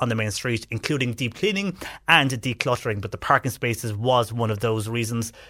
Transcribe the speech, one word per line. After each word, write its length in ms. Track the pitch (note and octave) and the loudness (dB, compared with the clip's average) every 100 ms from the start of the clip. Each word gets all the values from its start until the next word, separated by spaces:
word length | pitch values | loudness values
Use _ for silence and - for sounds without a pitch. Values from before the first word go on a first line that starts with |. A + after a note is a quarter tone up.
on 100 | A#2+ | 0
the 40 | |
main 160 | A2+ G#2+ | 0 0
street, 360 | G2 B2+ A#2 - | -2 -2 -2 -4
including 440 | A2+ - D3 B2 | -4 -2 0 -2
deep 200 | A2 B2 | -2 -6
cleaning 440 | - G#3 G3 G3 E3+ - - - | -2 -2 0 -2 -6 -10 -4 4
and 240 | E3 C3+ | 6 4
decluttering, 720 | B2+ B2+ A#2 C3+ B2 A#2+ G#2+ | 0 -2 -2 0 0 0 -4
but 100 | G2+ | -6
the 60 | G2+ | -2
parking 340 | - C3+ C#3 | 4 4 2
spaces 440 | - B2 A2+ A#2 | -2 -2 -2 -4
was 360 | G#2 A#2+ B2+ A2+ | -2 2 4 2
one 200 | A#2 A2 | 0 -2
of 100 | G#2 | 0
those 260 | A#2 A2 G#2 | 0 0 0
reasons, 460 | A#2 A2+ A#2 A2+ - - | -2 -2 -2 -4 -10 -20